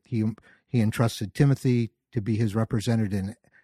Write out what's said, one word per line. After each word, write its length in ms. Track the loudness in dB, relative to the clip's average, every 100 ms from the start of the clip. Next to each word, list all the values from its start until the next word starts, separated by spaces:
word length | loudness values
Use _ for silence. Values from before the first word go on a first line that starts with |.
| -6
he, 180 | -2 -2 -4 _ _ -4
he 140 | 0
entrusted 540 | 0 2 0 0 -8 2
Timothy 560 | 2 4 2 0 -2 _ _
to 100 | -6
be 140 | -2 0
his 180 | 0 0
representative 580 | 0 -2 0 0 0 -2
in, 160 | -6 -10 _ _